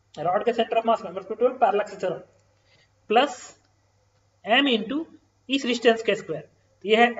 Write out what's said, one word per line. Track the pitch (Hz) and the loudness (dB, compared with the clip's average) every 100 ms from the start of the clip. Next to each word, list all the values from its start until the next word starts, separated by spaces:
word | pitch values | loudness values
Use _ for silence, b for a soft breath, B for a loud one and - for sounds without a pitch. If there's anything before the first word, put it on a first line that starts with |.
| _ | _
rod | - 160 202 | -6 -2 0
के | 233 | 0
center | 233 226 226 | 0 0 0
of | 233 | 2
mass | 220 190 | 0 -2
number | 190 185 | -10 -8
ट्वेल्व, | 220 247 | 0 0
parallel | 262 208 202 | 2 2 2
axis | 202 202 | -2 -6
थ्योरम, | 180 - - _ _ _ _ _ _ _ - | -6 -6 -12 _ _ _ _ _ _ _ 0
plus | 226 285 - - - _ _ _ _ _ _ _ _ | 2 2 -2 -20 -20 _ _ _ _ _ _ _ _
m | 190 254 277 | 0 2 2
into | 220 202 285 330 - _ _ - | 0 -2 -6 -8 -16 _ _ -6
इस | 269 240 | -4 -2
distance | 240 247 220 | 0 2 2
का | - | 0
square, | 196 - 147 | -4 -4 -12
तो | - _ _ _ 196 | -14 _ _ _ 0
ये | 220 | 4
है | 233 | 4